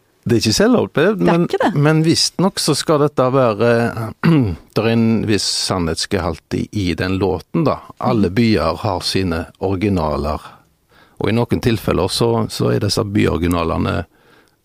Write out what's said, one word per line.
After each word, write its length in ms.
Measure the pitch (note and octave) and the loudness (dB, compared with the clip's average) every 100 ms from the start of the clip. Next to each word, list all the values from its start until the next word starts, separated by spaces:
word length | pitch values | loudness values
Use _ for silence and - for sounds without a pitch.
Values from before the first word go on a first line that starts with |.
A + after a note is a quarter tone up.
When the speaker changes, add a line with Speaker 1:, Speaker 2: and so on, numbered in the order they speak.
| _ _ - | _ _ 0
Speaker 1:
Det 80 | |
er 60 | A2+ | 2
ikke 160 | G#2+ G#2+ | 2 2
selvopplevd, 600 | G#3+ A#3 G2+ - E3+ G3+ | 4 2 2 2 2 2
Speaker 2:
Det 80 | F3 | 2
er 100 | E3+ | 2
Speaker 1:
men, 80 | F3 | 0
Speaker 2:
ikke 160 | G4 | 0
det. 120 | F4 D#3+ | 0 2
Speaker 1:
men 260 | C#3+ D#3 | 2 4
visstnok 560 | D#3+ C3 - - F#3 - | 2 2 0 0 -2 0
så 160 | - | -2
skal 240 | C#3+ - D3+ | -2 0 2
dette 320 | C#3+ - B2+ | 2 2 2
være, 380 | C3+ B2 G#2 A#2+ A#2 A#2+ - A2 - | 4 2 2 2 2 0 -4 -8 -2
<clears throat> 520 | E3 D#3+ A2 E2 - | 2 4 2 -2 -6
det 80 | - | -2
er 40 | A2+ | 2
en 340 | A#2 A2+ A2 F#2+ | 2 2 2 0
viss 180 | G2+ | -2
sannhetsgehalt 1120 | - - - F#2+ E2 E2 - F#2+ E2+ D#2 - | -2 -4 -2 -2 -2 -4 -4 -2 -2 -6 -6
i, 140 | G2+ - | -6 -4
i 220 | G#2+ F2+ | -4 -2
den 240 | D#2+ F#2 F#2+ | -2 -2 -2
låten 440 | F#2+ E2+ - E3 | -2 -4 -4 -2
da. 140 | C#3+ F2+ - - | 0 -2 -8 -6
Alle 280 | B2 A#2+ F#2+ | -2 2 2
Speaker 2:
Mhm. 40 | |
Speaker 1:
byer 420 | G2 A#2 G2 D#2+ E2 | 2 2 2 0 -2
har 220 | A2 F2+ | -4 -4
sine 460 | - F#2+ F#2+ E2 - - | -2 -2 -2 -4 -6 -6
originaler. 800 | F#2+ G2 G#2 F#2 D2+ C#2+ D2 D2 - - _ _ _ _ _ - | -4 -2 0 0 -2 -2 -4 -6 -10 -20 _ _ _ _ _ -6
Og 80 | - | -2
i 40 | |
noen 280 | A2+ A#2+ F2+ | -2 -2 -2
tilfeller 460 | - A2+ - D#2 F#2+ | 0 -2 -2 -2 -2
så, 380 | - A#2 A#2 A2 | 0 0 0 -2
så 220 | - A#2+ | -2 -2
er 60 | A#2+ | 0
disse 240 | G#2+ - | -2 -2
byoriginalene 960 | G#2 G#2 F#2+ D#2+ F2 F2 E2 E2 F#2 F#2 - _ _ _ _ _ | -2 0 0 0 -2 -2 -2 -2 -2 -4 -8 _ _ _ _ _